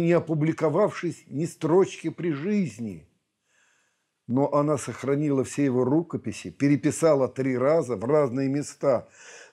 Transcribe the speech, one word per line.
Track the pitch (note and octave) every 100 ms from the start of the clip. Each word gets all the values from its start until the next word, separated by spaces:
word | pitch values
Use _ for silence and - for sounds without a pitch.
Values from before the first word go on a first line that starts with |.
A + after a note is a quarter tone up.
| E3+
не |
опубликовавшись | E3+ E3 D#3+ D#3 - D#3 D#3+ G3+ - E3+ - -
ни | C3+ D3
строчки | - D#3 F#3 F#3 - D#3+
при | D#3+ E3+
жизни, | C#3 F3 G#3 D#3+ G#2+ A2 E2+ - _ _ _ _ _ _ _ _ _ _ _ -
но | B2 C#3+
она | D3 D3 D3
сохранила | - A2+ B2+ C#3+ D3+ C3+
все | B2 -
его | C#3+ B2+
рукописи, | B2+ D#3 E3+ B2 - - B2
переписала | - C#3+ C#3+ D3 - D#3+ C#3 B2+
три | - C3+ B2
раза | C3+ E3 B2 G#2+
в |
разные | A#2 D3+ C#3 B2+ C3+
места, | C#3+ C#3 - C#3+ A#2+ - - - - -